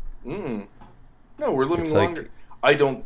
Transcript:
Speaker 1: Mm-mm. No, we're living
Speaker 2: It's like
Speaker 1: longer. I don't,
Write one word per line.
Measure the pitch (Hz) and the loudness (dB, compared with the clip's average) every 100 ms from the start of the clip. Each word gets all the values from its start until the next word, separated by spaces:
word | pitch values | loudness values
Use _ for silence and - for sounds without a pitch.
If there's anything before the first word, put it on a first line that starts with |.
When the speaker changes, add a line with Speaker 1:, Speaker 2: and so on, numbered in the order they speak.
| - - | -6 -8
Speaker 1:
Mm-mm. | 120 185 165 107 101 - - - - - - - | -8 -8 -6 -8 -10 -16 -20 -20 -20 -20 -20 -6
No, | 294 | -2
we're | 143 135 | 2 2
living | 170 165 | 0 2
Speaker 2:
It's | |
like | 156 101 | 2 2
Speaker 1:
longer. | 165 - - - - | -2 -10 -14 -18 2
I | 127 151 | 4 6
don't, | 143 127 | 4 0